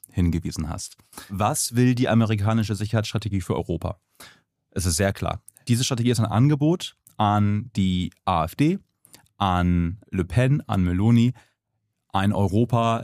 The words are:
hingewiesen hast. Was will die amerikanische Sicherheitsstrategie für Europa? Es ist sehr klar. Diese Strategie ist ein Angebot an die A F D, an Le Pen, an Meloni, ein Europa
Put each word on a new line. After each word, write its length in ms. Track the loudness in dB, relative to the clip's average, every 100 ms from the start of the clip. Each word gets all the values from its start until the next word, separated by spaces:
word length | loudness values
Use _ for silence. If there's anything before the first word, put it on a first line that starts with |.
| -10
hingewiesen 600 | -2 0 0 -4 -6 -8
hast. 280 | -8 -12 -18 _ -20 -10
Was 480 | -2 -2 -2 -2 2
will 180 | 2
die 140 | 2 2
amerikanische 640 | 2 2 0 0 0 -2
Sicherheitsstrategie 680 | -4 -2 -2 -2 -6 -4 -4
für 120 | -4
Europa? 460 | -4 -4 -6 -6 -10 _ -20 -20 _ _ _ _
Es 160 | -4 -2
ist 100 | 0
sehr 160 | 0
klar. 300 | -2 -6 -8 -12 -10 -2
Diese 160 | -2
Strategie 260 | 0 -2 0
ist 80 | 0
ein 80 | 0
Angebot 720 | 2 2 2 0 0 -4 -16 _ -2
an 540 | 0 2 2 0 -2 -2
die 340 | 0 0 -4 -6
A 200 | -2 -2
F 120 | -2 0
D, 220 | 0 0 -6 _ _ -20 _ -4
an 640 | 0 2 2 2 -2 -6 -8
Le 140 | -6
Pen, 380 | -2 0 2 0 -2
an 160 | -2
Meloni, 520 | 0 2 4 4 4 0 _ _ _ _ _ _ _
ein 200 | -2 0
Europa 680 | 2 2 2 2 2 0 -2